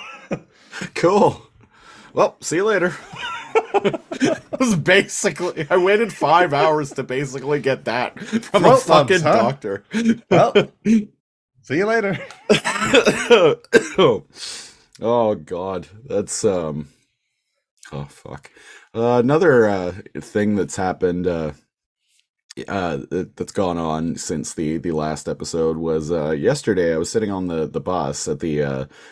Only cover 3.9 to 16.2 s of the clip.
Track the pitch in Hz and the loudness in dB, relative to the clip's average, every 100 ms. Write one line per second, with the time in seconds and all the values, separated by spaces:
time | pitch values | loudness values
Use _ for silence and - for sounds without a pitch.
3.9 | - - 285 294 311 - - 254 175 170 | -4 -8 -2 -2 -2 -6 -2 0 2 4
4.9 | 196 202 - 202 147 175 170 147 180 180 | 4 2 -2 -4 -2 -4 -6 0 2 4
5.9 | 208 220 - 147 170 180 143 156 151 143 | 2 0 -2 2 4 4 2 2 2 -2
6.9 | - 123 131 139 131 131 151 131 127 - | -6 -6 -4 -4 -6 -4 -2 0 -2 -2
7.9 | 120 120 - 208 220 - 202 196 254 - | -4 -4 -8 -6 -6 -2 4 6 6 6
8.9 | 156 135 185 156 220 120 139 104 98 - | 4 4 2 4 2 2 -2 -6 -8 -6
9.9 | 220 233 226 - 170 - 202 - _ 202 | -2 0 -2 2 4 4 4 0 _ 2
10.9 | 220 208 _ _ _ _ _ - 147 208 | 2 0 _ _ _ _ _ -4 -2 0
11.9 | 226 202 143 - - - 208 - - - | 0 0 -4 -8 -6 0 2 0 -6 2
12.9 | 262 196 220 - 226 160 120 _ 233 - | 4 4 0 4 6 6 2 _ 2 2
13.9 | - 156 101 - - - - - - _ | 2 2 2 -4 -18 -16 -14 -18 -20 _
14.9 | - 110 120 110 95 76 87 95 90 - | -6 -2 2 2 -2 -6 -8 -6 -8 -10
15.9 | 104 135 101 | -18 -6 -4